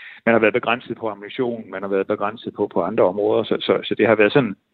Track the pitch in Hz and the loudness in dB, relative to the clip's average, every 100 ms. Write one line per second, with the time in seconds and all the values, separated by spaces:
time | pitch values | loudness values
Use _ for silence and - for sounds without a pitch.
0 | - - - 117 107 110 113 120 - 113 | -20 -6 2 4 4 2 -2 -4 -4 -8
1 | 113 101 101 - 127 117 107 95 98 98 | -8 -10 -14 -6 -4 -4 -10 -10 -4 -2
2 | 98 107 101 113 - - 104 - 87 - | -2 -2 -4 -6 -12 -4 -4 -2 -2 2
3 | 98 98 104 110 117 - - 98 - 101 | 2 2 0 0 0 -4 0 -2 -2 0
4 | 107 107 104 147 117 98 _ | 2 4 4 4 0 -6 _